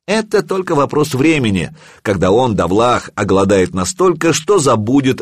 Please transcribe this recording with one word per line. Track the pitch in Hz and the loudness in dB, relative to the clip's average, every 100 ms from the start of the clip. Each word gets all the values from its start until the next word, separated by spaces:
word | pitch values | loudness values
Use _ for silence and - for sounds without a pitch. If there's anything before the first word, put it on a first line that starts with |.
| - | -4
Это | 214 220 214 | -4 -2 -2
только | - 190 185 | -2 -4 -2
вопрос | 156 135 143 147 | -2 0 0 -2
времени, | 127 151 156 117 95 80 - - - | 0 0 2 0 -2 -4 -10 -20 -10
когда | - 98 92 | -4 0 2
он, | 104 127 95 | 2 2 0
Давлах, | 87 98 120 117 - | 0 0 0 0 -4
оголодает | - 107 95 98 98 90 | -6 0 2 2 2 2
настолько, | 95 90 - 185 160 165 | -2 -6 -2 0 0 0
что | 156 - 208 | -2 0 2
забудет | 139 113 107 139 131 127 | 2 0 2 0 0 -2